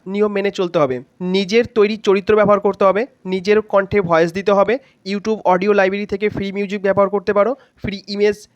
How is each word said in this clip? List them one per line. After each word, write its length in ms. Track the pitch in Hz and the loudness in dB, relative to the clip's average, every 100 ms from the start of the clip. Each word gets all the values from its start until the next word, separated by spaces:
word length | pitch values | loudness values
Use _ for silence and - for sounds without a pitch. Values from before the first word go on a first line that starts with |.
| - | -10
নিয়ম 260 | 202 208 | -2 -2
মেনে 180 | 202 202 | -2 -4
চলতে 280 | 196 180 170 | -4 -2 0
হবে। 220 | 139 127 135 - | 0 -2 -10 -12
নিজের 460 | 180 190 190 226 226 | -4 -2 0 0 0
তৈরি 300 | 226 208 220 | 0 0 0
চরিত্র 400 | 208 196 190 214 | 0 0 2 2
ব্যবহার 240 | 202 202 | 4 2
করতে 240 | 202 190 | 2 2
হবে, 220 | 196 190 262 _ | 2 2 -4 _
নিজের 360 | 185 190 185 214 | -8 -6 0 0
কণ্ঠে 400 | 214 196 196 208 | 2 0 0 -2
ভয়েস 320 | 170 165 170 | 0 2 2
দিতে 200 | 175 190 | 0 0
হবে, 260 | 202 196 254 _ _ 190 | 2 2 0 _ _ -8
YouTube 340 | 202 220 214 | -6 -4 -2
অডিও 280 | - 180 202 | 2 2 2
লাইব্রেরি 340 | 202 190 202 208 | 2 2 0 -6
থেকে 220 | 196 208 | -4 -4
ফ্রি 240 | - 196 | -4 -8
মিউজিক 300 | 190 202 202 | -6 -6 -4
ব্যবহার 260 | 196 190 196 | -2 2 2
করতে 240 | 196 190 | 0 -2
পারো, 220 | 202 202 | 0 0
ফ্রি 480 | 277 _ _ 208 196 202 | -2 _ _ -10 -10 -10
ইমেজ 400 | 202 208 202 - | -2 0 -2 -10